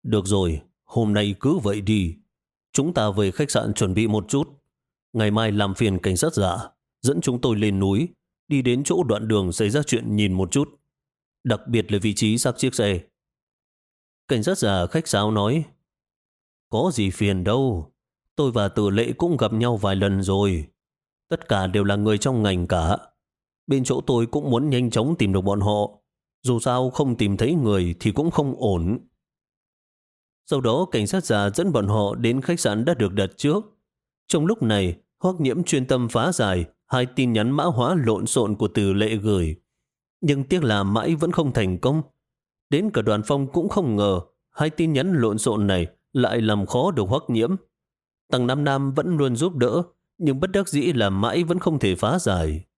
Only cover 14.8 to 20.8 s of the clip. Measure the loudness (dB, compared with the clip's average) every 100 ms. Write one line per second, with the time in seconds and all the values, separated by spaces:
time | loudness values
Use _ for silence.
14.8 | 0 -2 -2 0 0 0 0 -2 -4 _
15.8 | _ _ _ _ _ _ _ _ _ -2
16.8 | 0 0 -2 0 -2 0 0 0 0 -2
17.8 | -8 _ _ _ _ -2 0 0 0 0
18.8 | 2 2 -2 -2 0 0 0 0 0 0
19.8 | 0 0 0 0 0 2 2 0 -6 _